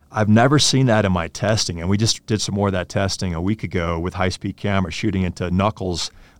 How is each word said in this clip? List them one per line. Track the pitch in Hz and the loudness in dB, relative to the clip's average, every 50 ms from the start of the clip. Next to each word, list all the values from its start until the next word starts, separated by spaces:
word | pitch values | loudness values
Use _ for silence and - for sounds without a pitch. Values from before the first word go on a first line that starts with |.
| _ - | _ -6
I've | - 110 107 104 | -2 0 4 6
never | 107 113 120 135 151 135 | 6 6 6 6 4 4
seen | - - 139 131 135 | 4 4 2 2 4
that | 123 107 107 101 | 4 4 2 2
in | 95 | 2
my | 90 87 82 82 | 0 0 -2 -4
testing, | - - 104 101 113 - - - 85 82 | -6 -4 0 0 0 0 0 -4 -4 -4
and | 85 92 | -2 0
we | 101 | 0
just | 101 113 110 - - - | 2 2 0 -2 -2 -2
did | - 110 98 | -2 -2 -2
some | - - 101 | -2 -2 -2
more | 101 101 98 | 0 0 0
of | |
that | 92 90 87 - | 0 -2 -4 -2
testing | - 101 98 95 - - 139 90 82 | -2 -2 -2 -2 -2 -4 -4 -4 -2
a | 80 | -2
week | 87 98 107 - - | -2 -2 -2 -4 -4
ago | 85 87 90 85 85 85 82 | -4 -4 -2 -2 -2 -2 -2
with | 85 90 87 | -4 -4 -2
high-speed | 95 95 95 - - - 101 - | -2 -2 -2 -2 -4 -8 -8 -8
camera | - - 101 98 98 92 85 | -6 -4 -2 0 0 -2 -2
shooting | - - - 107 92 95 | -4 -4 -4 -2 0 0
into | 92 87 - - 92 87 | -2 -2 -4 -4 -4 -2
knuckles, | 87 95 98 107 - - 95 92 85 80 - - - - - - _ | 0 2 0 0 -2 -4 -4 -4 -4 -4 -6 -8 -10 -16 -20 -20 _